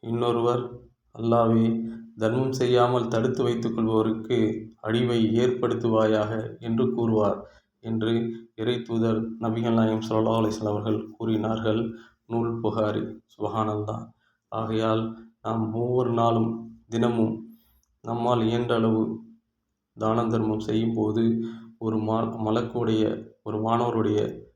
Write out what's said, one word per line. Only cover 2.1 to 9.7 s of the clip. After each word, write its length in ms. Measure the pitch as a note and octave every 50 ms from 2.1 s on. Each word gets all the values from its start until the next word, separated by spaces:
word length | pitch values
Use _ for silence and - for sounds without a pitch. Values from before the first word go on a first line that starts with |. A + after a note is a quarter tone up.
| -
தர்மம் 360 | - A2 A2 A#2 B2+ C3 C3+ C3
செய்யாமல் 560 | C3 C3 A#2+ B2 B2 A#2+ B2 B2+ B2 A#2 A2+
தடுத்து 340 | A2+ A2+ A2+ B2 B2 - B2+
வைத்துக் 360 | A#2+ A#2+ A2+ A2+ A2+ A2+ A#2
கொள்வோருக்கு 600 | A2+ A2 A2+ A2 A2 A2+ A2 - - - B2+ A#2 A2 G#2+ - - - - -
அழிவை 440 | _ - A2 A2 A#2+ B2 A#2+ A#2 A#2 A2+ A2
ஏற்படுத்துவாயாக' 1300 | A2+ A#2 B2 B2+ B2 - - A#2 A#2 A2+ A#2 A#2 A2+ A2 A2 A2 G#2+ G#2+ G#2+ G#2+ A2+ A2 A2 A#2 - -
என்று 360 | A#2 A#2 A2+ A2+ B2+ - A#2
கூறுவார்" 460 | A#2 A#2 A2+ A2 G#2+ G#2 G2+ F#2+ - - - - - _ _ _ _
என்று 320 | - A2+ A2+ A2 A2 A2 A2+ A#2 A2+ A2+ A2+ - - - _
இறை 280 | - A2 A#2 A#2+ A2+ -
தூதர் 380 | - A#2 A2+ A2+ A2+ A2 A2 A2+ - - -
நபிகள் 340 | A#2 A2+ A2+ A#2 A#2 A#2